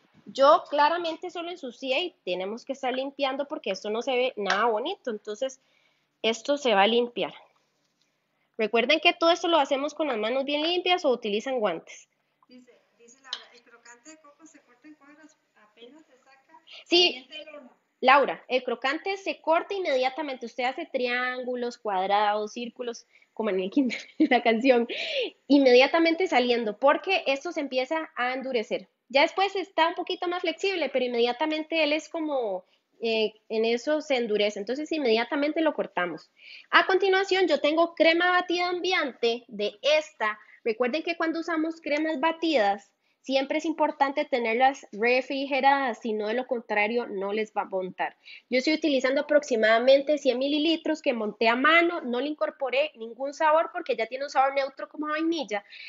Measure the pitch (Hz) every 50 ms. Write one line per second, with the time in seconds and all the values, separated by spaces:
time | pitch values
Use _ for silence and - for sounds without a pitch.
0 | _ _ _ _ _ - 202 - 269 277 311 370 - - 294 294 294 302 330 349
1 | 349 330 320 320 - 359 - 359 330 339 359 349 - 247 220 - 269 269 254 285
2 | 359 349 - _ _ 190 180 180 185 196 220 240 - - 262 254 - 262 247 254
3 | 262 277 277 - 277 262 262 269 285 285 311 311 - 233 190 190 - 208 214 226
4 | 240 269 254 247 247 254 - - 202 190 180 196 220 247 220 214 240 320 392 -
5 | _ 262 220 208 - 214 214 214 269 269 262 - _ _ _ _ _ _ _ _
6 | _ _ _ _ - 220 226 226 - - 285 285 285 254 214 196 196 214 226 240
7 | 240 240 - - 170 147 - - - _ _ _ _ _ _ _ _ _ _ _
8 | _ _ _ _ _ _ _ _ _ _ _ - 220 208 - 233 220 240 302 320
9 | - 349 349 - 330 330 349 349 - 349 339 320 277 277 294 262 277 302 294 -
10 | 320 294 247 220 214 220 254 269 277 269 285 294 302 330 359 359 359 370 359 349
11 | 349 294 247 226 - 220 202 214 226 269 262 254 214 202 165 165 - - - -
12 | - _ _ _ _ _ _ _ _ _ 254 247 247 247 233 _ _ _ _ _
13 | 233 233 254 269 262 262 247 233 226 - 247 240 _ 254 240 240 233 233 240 240
14 | 247 311 311 311 _ 285 285 294 320 302 _ 277 _ _ 247 _ _ 311 302 _
15 | 277 285 294 302 311 302 _ _ _ _ _ _ 208 208 _ 226 233 240 285 320
16 | 320 _ 262 _ _ _ 269 _ _ _ - - _ - - - - - 330 349
17 | 359 349 247 254 - _ 311 311 302 311 302 285 262 - - _ _ _ _ _
18 | - 254 262 285 262 196 165 - - - 240 262 247 - 233 233 - 262 285 311
19 | - 392 392 392 - 339 285 - - - 320 339 339 - 403 392 370 330 277 254
20 | 254 262 262 - 311 285 262 254 - 226 - - 247 247 262 - 330 - - 240
21 | 247 247 240 247 254 254 254 254 254 240 254 247 240 247 240 - - 214 196 185
22 | 185 190 196 208 214 208 208 214 214 214 - 240 240 226 - - 247 240 233 -
23 | - _ _ _ _ _ _ - 220 214 190 190 185 202 - 294 269 240 - -
24 | - - - - 311 - 247 240 226 233 226 220 240 269 247 240 233 233 359 -
25 | - 640 571 554 480 349 - _ _ - 269 285 269 254 247 247 262 285 - 330
26 | 330 330 330 320 381 349 320 247 247 247 240 240 240 214 208 - - 277 311 320
27 | - 370 381 349 - - 269 277 - 349 339 320 285 262 254 254 254 262 320 320
28 | 320 - _ - 240 247 254 262 247 262 262 233 214 - 202 170 190 - _ _
29 | _ _ 214 277 285 330 - - 381 403 392 403 339 - _ - 320 339 349 359
30 | 349 - 370 359 - 349 349 359 359 330 320 - - 392 392 349 302 269 - 262
31 | 254 247 247 233 233 240 240 240 311 311 311 311 311 311 330 330 311 294 302 311
32 | 302 - - 330 320 311 285 262 240 208 190 185 - _ _ _ _ _ _ _
33 | 226 226 226 220 220 208 214 _ _ _ 220 220 220 226 233 240 - 294 302 311
34 | 285 - 277 247 240 220 214 208 208 202 208 196 202 196 247 285 311 302 330 311
35 | 285 240 220 226 233 233 330 285 277 302 302 339 320 302 294 - 180 - - -
36 | 180 175 156 - - _ _ _ - - - - - _ - 330 339 - 381 370
37 | 403 392 381 381 392 381 370 381 381 320 302 277 - 294 302 320 339 339 339 -
38 | 311 320 330 339 359 359 359 359 349 349 339 349 349 359 359 359 330 359 370 349
39 | 311 269 226 - - 233 233 247 - - 233 202 208 208 208 - - 269 302 311
40 | 302 - - _ 226 214 214 - - - - _ _ 240 220 220 247 247 233 320
41 | 320 349 339 - 339 330 302 330 320 339 339 311 311 330 320 - - 302 285 294
42 | 311 320 320 262 294 330 330 330 330 330 311 254 208 202 202 214 - _ _ _
43 | _ _ _ _ _ - 262 269 277 269 302 311 311 330 311 - 311 302 302 -
44 | 277 277 277 294 294 294 - 247 233 226 226 240 262 269 277 269 - - - 196
45 | 220 240 247 254 262 - 285 269 277 269 285 269 254 269 277 277 269 254 220 233
46 | - 240 214 214 214 208 220 247 262 - 262 233 226 - 214 208 208 214 233 240
47 | 233 - 214 190 190 202 202 220 214 214 _ 208 190 - 196 185 185 185 165 -
48 | 165 147 - _ _ - - - - _ 240 262 247 320 311 311 - 320 277 254
49 | 254 254 269 294 285 - 302 294 294 - 254 220 214 214 226 226 240 262 269 277
50 | 277 285 302 285 - 269 233 247 262 285 294 302 294 330 320 320 - 311 311 302
51 | - 294 254 233 214 214 208 - 233 226 233 254 269 302 320 339 339 339 349 339
52 | 311 247 233 247 262 302 302 - 311 294 294 - 277 254 233 254 302 302 - 233
53 | 220 233 226 220 269 285 285 - 320 311 302 320 339 339 - 359 330 - 254 208
54 | 220 220 254 254 277 285 - 262 262 277 277 277 269 269 269 - 294 294 - 302
55 | 302 302 302 311 320 330 339 330 262 196 208 202 - _ - - -